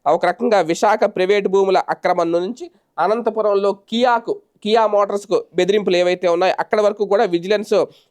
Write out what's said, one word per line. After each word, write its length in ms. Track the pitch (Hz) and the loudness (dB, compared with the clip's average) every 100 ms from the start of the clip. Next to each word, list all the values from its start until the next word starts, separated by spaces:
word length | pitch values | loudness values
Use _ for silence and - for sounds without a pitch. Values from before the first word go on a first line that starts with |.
| - | -2
ఒక 200 | 170 175 | 0 0
రకంగా 340 | 175 240 208 | -2 0 0
విశాఖ 440 | 160 170 220 220 | 0 0 0 2
ప్రైవేటు 440 | 240 202 185 208 196 | 0 0 0 0 2
భూముల 340 | 196 190 185 - | 2 2 0 0
అక్రమం 440 | 160 185 180 170 | -4 -2 0 0
నుంచి 380 | 170 185 226 339 _ _ - | -2 -4 -8 -14 _ _ -4
అనంతపురంలో 720 | 170 226 233 220 208 202 202 | -2 0 -2 -2 0 0 0
కియాకు, 680 | 196 - 226 254 233 226 143 _ _ | -4 -6 -2 0 0 -2 -10 _ _
కియా 240 | 208 226 214 | 0 2 2
మోటార్స్కు 580 | 202 202 202 202 165 - | 2 0 -4 -2 -4 -4
బెదిరింపులు 420 | 170 180 208 196 175 | -2 0 0 2 0
ఏవైతే 320 | 180 180 185 | 2 0 0
ఉన్నాయో 260 | 170 185 - | 0 0 -2
అక్కడ 220 | 170 220 | -4 0
వరకు 240 | 208 208 | 0 0
కూడా 200 | 202 202 | 0 0
విజిలెన్స్ 480 | 226 175 175 208 208 202 151 _ _ | 0 -2 -2 -2 0 0 -2 _ _